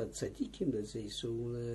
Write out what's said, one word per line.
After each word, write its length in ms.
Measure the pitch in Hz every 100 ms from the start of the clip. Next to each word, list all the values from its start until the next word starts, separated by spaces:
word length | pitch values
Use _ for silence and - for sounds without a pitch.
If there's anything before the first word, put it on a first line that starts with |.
| 110
tzaddikim, 600 | - 104 - - - 180
dat 160 | 110 104
zij 240 | 117 104
zo, 440 | - 120 117 120
eh, 60 | 120 120